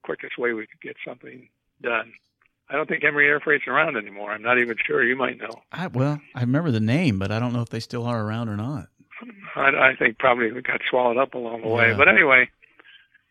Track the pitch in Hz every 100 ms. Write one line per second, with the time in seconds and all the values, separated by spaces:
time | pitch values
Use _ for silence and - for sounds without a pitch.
0 | - 156 131 - 120 113 110 _ 135 -
1 | 151 127 135 127 127 _ _ _ 120 113
2 | 113 110 _ _ _ _ - 139 156 160
3 | 151 147 143 147 - 147 - 135 160 123
4 | 104 101 104 107 113 123 120 113 - 147
5 | 120 131 123 120 110 - _ - 185 123
6 | 139 147 - 123 120 139 170 110 110 139
7 | 185 95 98 107 120 120 117 113 - 120
8 | 120 120 107 110 117 104 117 143 - _
9 | _ - 240 202 - 143 139 143 131 131
10 | 131 110 135 123 113 127 127 131 - 127
11 | 123 117 135 127 117 113 113 117 117 107
12 | 160 208 151 127 123 _ _ _ - -
13 | _ _ _